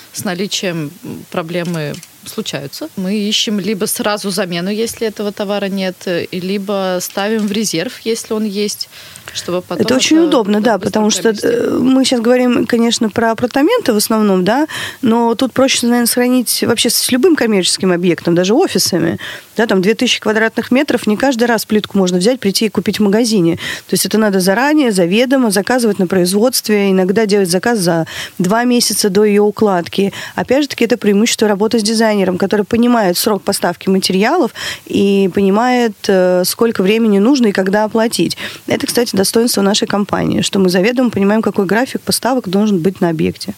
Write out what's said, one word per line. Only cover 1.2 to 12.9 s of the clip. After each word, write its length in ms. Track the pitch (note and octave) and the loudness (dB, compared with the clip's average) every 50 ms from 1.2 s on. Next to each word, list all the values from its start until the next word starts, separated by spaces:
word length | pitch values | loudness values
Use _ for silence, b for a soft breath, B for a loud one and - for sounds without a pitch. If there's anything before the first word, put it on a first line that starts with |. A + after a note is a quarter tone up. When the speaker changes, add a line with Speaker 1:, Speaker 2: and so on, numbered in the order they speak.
| - - | -14 -10
Speaker 1:
проблемы 600 | - F3+ E3+ E3 E3+ F3 E3+ F3+ F3 E3 D3+ C#3+ C#3 - - - - - - | -8 -8 -8 -6 -6 -6 -4 -4 -4 -6 -6 -6 -8 -10 -14 -20 -20 -20 -18
случаются. 640 | - - - G#3+ - - - D3 C3+ - - D4 D#4+ - - | -14 -10 -10 -10 -8 -8 -10 -10 -10 -12 -12 -14 -12 -10 -8
Мы 180 | F#3 F#3 G#3 | -6 -4 -4
ищем 440 | A3 G3+ G#3 G#3+ - - A#3 G#3 G#3 | -4 -4 -2 -2 -2 -2 -2 -2 -2
либо 260 | F3+ G3 A3 F3+ A3+ | -2 -2 -4 -4 -4
сразу 440 | - - - B3 G#3+ G#3 G#3 - G3+ | -4 -4 -4 -2 -2 -4 -4 -4 -6
замену, 380 | F#3 F#3 G3+ F3 F3 E3+ E3+ F#3+ | -4 -4 -4 -4 -4 -4 -4 -4
если 380 | G#3+ G#3+ A3+ A3+ - - A#3 A3 | -4 -4 -4 -6 -4 -4 -6 -6
этого 240 | G#3 - G#3+ G#3 | -4 -4 -6 -6
товара 340 | G3+ - G#3+ G3 G#3 G3+ G3+ G3 | -6 -6 -4 -4 -4 -4 -4 -4
нет, 280 | F#3+ G3 F#3+ F#3 F3+ - - | -4 -4 -4 -4 -6 -6 -6
э, 180 | G3+ F3 E3+ - | -4 -4 -4 -4
и 140 | - - F#3+ | -6 -6 -8
либо 580 | F3 F#3 G3 G#3 G3 G3 G#3 G3 F#3+ F#3 F#3 F3+ | -6 -4 -4 -4 -4 -4 -4 -2 -2 -2 -2 -4
ставим 480 | F3+ - - G3+ G3 G#3 A3+ A3 G#3 G#3 | -4 -6 -6 -4 -2 -2 -2 -2 -2 -2
в 40 | |
резерв, 480 | - A3 A3 F3+ - D#3+ E3 B3 - - - | -2 -2 -2 -2 -2 -4 -4 -4 -8 -8 -4
если 300 | A3+ A3+ A3+ - - A3+ | -4 -4 -4 -4 -6 -4
он 100 | A3 A3 | -4 -4
есть, 460 | G#3+ F#3+ G3+ G#3 G#3 - - - - B B B B B B B B - | -4 -4 -4 -4 -4 -4 -8 -12 -14 B B B B B B B B -14
чтобы 280 | - - - F3 F3+ | -12 -8 -4 -4 -4
потом 240 | F3+ - F3+ - G#3 | -4 -6 -4 -2 0
Speaker 2:
Это 100 | - B3+ | 0 0
очень 220 | C4 B3+ - D#4 D#4+ | 0 2 4 4 4
Speaker 1:
это 80 | E4+ D#4+ | 4 4
Speaker 2:
удобно, 320 | D4+ C4 G#3+ F#3+ G#3 G#3 | 4 2 2 2 0 2
да, 120 | G#3 B3 A3 - | 2 2 2 2
Speaker 1:
быстро 120 | G3+ G#3 | 0 -2
Speaker 2:
потому 200 | - G#3+ G#3+ G#3 | 0 2 2 2
что, 100 | A3 - F3 A3+ A3 | 0 2 0 0 0
Speaker 1:
приобрести. 140 | G#3+ - - | 0 0 0
Speaker 2:
э, 220 | - - - - - - | 0 0 0 0 0 0
мы 240 | A#3+ C4 C4 C4 C4 | 2 2 4 4 2
сейчас 160 | - C4 A#3+ | 2 0 0
говорим, 460 | A3 A#3 B3+ B3+ B3+ B3 A#3+ - - | 2 2 2 4 4 2 2 0 0
конечно, 440 | - - A3+ A#3 A#3 | 0 2 2 2 2